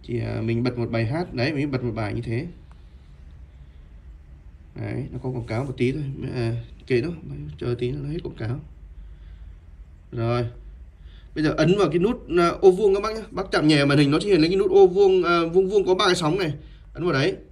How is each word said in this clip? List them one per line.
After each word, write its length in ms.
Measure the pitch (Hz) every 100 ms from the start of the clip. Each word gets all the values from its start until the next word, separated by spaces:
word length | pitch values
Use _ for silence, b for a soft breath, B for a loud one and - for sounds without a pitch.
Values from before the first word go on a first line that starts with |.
| -
Chỉ, 140 | 120
à, 200 | 110 113
mình 220 | 113 117
bật 160 | 127 120
một 120 | 113
bài 160 | 113 110
hát, 280 | 156 180
đấy, 180 | 120 135
mình 180 | 147 147
bật 140 | 131
một 80 | 123
bài 200 | 110 104
như 80 | 113
thế. 240 | 117 113 175 - - - - - - - - - - b b b b b - - - - - - -
Đấy, 300 | - 107 123 147
nó 60 | 123
có 80 | 131
quảng 160 | 127 113
cáo 180 | 110
một 100 | 139 -
tí 160 | 123
thôi. 100 | 151 139 135 135
À, 180 | 131 113 117 - - -
kệ 140 | 123
nó, 80 | 110 85 - 71 76 -
chờ 140 | 123 120
tí 120 | 123
nữa 80 | 147
nó 60 | 143
hết 100 | 165
quảng 140 | - -
cáo. 240 | 113 143 - - - - b b b b b b - - - - -
Rồi. 320 | 120 117 120 117 - - - - - b b b
Bây 100 | -
giờ 100 | 156 156
ấn 220 | 160 202
vào 100 | 175
cái 100 | 170
nút, 300 | 196 247 - 175
à, 100 | 175
ô 220 | - 196
vuông 240 | 185 214
các 80 | 196
bác 120 | 220
nhá. 80 | 220 202
Bác 120 | 185 190
chạm 160 | - 151
nhẹ 160 | 147
màn 140 | 139 143
hình 120 | 143
nó 80 | 156
sẽ 60 | 208
hiện 120 | 175
lên 100 | 160
cái 80 | 190
nút 120 | 202
ô 160 | 196 190
vuông, 380 | 180 196 190
à, 160 | 175 170 165
vuông 160 | 175 185
vuông 180 | 208 175
có 80 |
ba 120 | 185 202
cái 80 |
sóng 240 | 180 151 190
này. 140 | 165 - B B B
Ấn 120 | -
vào 80 | 175
đấy. 240 | 139 165 190 -